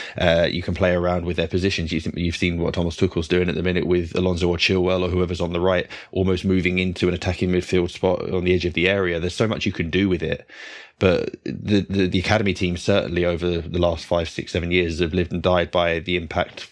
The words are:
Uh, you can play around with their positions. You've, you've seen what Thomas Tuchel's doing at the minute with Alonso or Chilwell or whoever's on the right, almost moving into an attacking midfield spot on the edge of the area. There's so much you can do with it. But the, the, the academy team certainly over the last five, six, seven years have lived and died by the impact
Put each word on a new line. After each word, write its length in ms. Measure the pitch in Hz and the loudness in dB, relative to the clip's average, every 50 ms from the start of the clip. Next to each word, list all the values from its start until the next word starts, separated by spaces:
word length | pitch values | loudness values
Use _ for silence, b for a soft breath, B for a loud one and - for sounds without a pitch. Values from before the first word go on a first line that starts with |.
| B B B | B B B
Uh, 300 | - 90 87 82 85 85 - | 0 2 4 4 4 4 2
you 140 | - 90 90 | 0 -2 -4
can 100 | - 90 | -4 -2
play 220 | 90 101 90 90 | 2 2 2 2
around 300 | 87 87 90 87 90 85 | 2 2 2 0 0 -2
with 120 | 85 87 | -2 -2
their 100 | 80 82 | -2 -2
positions. 440 | 78 - 90 87 98 - - 85 78 | -2 0 0 0 0 0 -2 -2 -2
You've, 260 | 90 78 - 82 - | -2 -2 -4 -4 -4
you've 180 | - 85 85 85 | -2 -2 -2 -2
seen 240 | - 95 87 85 85 | 0 0 0 0 0
what 140 | 82 - - | -2 -2 -2
Thomas 240 | 90 87 85 82 | -2 -2 -2 0
Tuchel's 300 | - 98 90 - 85 82 | 0 0 0 0 -2 -2
doing 220 | - 87 90 90 90 | 0 2 2 2 0
at 60 | - | 0
the 60 | - | 0
minute 240 | 85 90 90 90 73 | 0 0 0 0 0
with 300 | 80 90 90 85 85 - | 2 2 0 0 -2 -2
Alonso 340 | - 92 92 90 85 87 87 | 0 0 0 0 2 0 0
or 80 | 87 | 0
Chilwell 460 | 85 - - 95 92 90 92 92 92 92 | 2 2 2 2 2 2 2 2 0 0
or 60 | 90 | 0
whoever's 320 | 90 90 90 85 90 87 | 0 0 0 0 -2 -2
on 120 | 90 85 87 | -4 -2 -2
the 80 | 87 | 0
right, 240 | 85 92 92 90 - - B B B B | 2 2 2 2 0 -4 B B B B
almost 320 | B 92 92 95 92 87 - | B 0 2 2 2 0 2
moving 360 | 98 92 92 85 87 90 92 | 2 2 2 2 2 0 0
into 280 | 90 92 87 - - | 0 -2 -2 0 0
an 60 | 90 87 | 0 0
attacking 380 | 90 - 95 87 - 101 90 | 0 -2 -4 -2 0 0 0
midfield 400 | 90 90 87 - - 92 87 87 | 2 0 0 2 0 0 0 0
spot 360 | - - - 92 90 - - - | -2 -2 0 0 0 0 -2 -4
on 140 | 92 92 87 | -4 0 2
the 100 | 90 90 | 2 2
edge 100 | 87 82 | 2 2
of 80 | 87 80 | 0 0
the 160 | - 85 90 | 2 2 2
area. 300 | 101 101 95 87 85 82 | 2 2 0 0 0 -2
There's 160 | 85 90 - | -2 -4 -2
so 80 | - 117 | 0 0
much 220 | 107 107 - - | 0 0 -2 -4
you 80 | 104 - | -4 -2
can 160 | - 87 82 | -2 -4 0
do 180 | 82 92 101 | 2 2 2
with 160 | 98 90 80 82 | 2 2 0 -2
it. 260 | 78 78 - - B B B B B B B B B B B | -2 -4 -6 -8 B B B B B B B B B B B
But 360 | 101 92 87 - 50 - - - - | 2 4 4 2 0 -4 -6 -8 -8
the, 420 | - 65 - - - 107 98 90 - | -8 -6 -6 -2 2 2 2 2 2
the, 180 | 95 98 95 | 0 0 2
the 120 | 90 90 92 | 2 2 0
academy 340 | 85 - 107 107 107 101 87 | 2 2 2 2 2 0 0
team 240 | - 95 87 87 | 0 0 -2 -2
certainly 480 | 85 - - 101 98 - - 85 87 87 | -2 0 2 2 2 2 0 0 0 0
over 340 | 87 87 80 87 87 87 85 | 0 0 0 0 -2 -2 -2
the 200 | 80 78 82 87 | -4 -2 0 2
last 260 | 87 87 85 80 - | 2 2 0 0 -2
five, 240 | - 87 85 85 82 | -2 0 0 0 -2
six, 240 | - - - - - | -6 -10 -8 -4 -4
seven 180 | 87 85 87 | -4 -2 0
years 280 | 87 90 87 82 82 85 | 2 2 2 0 0 -2
have 140 | 87 80 87 | -2 0 0
lived 200 | 90 87 82 90 | 0 -2 -2 -2
and 100 | 87 82 | -2 0
died 260 | 92 90 87 85 82 | 2 2 2 2 2
by 300 | - 90 87 85 85 82 | 0 2 2 2 0 -2
the 160 | 78 87 90 | -2 -2 -2
impact 560 | 87 82 80 - 95 - - - - - - | -4 -4 -2 -2 -2 -4 -4 -6 -18 -18 -20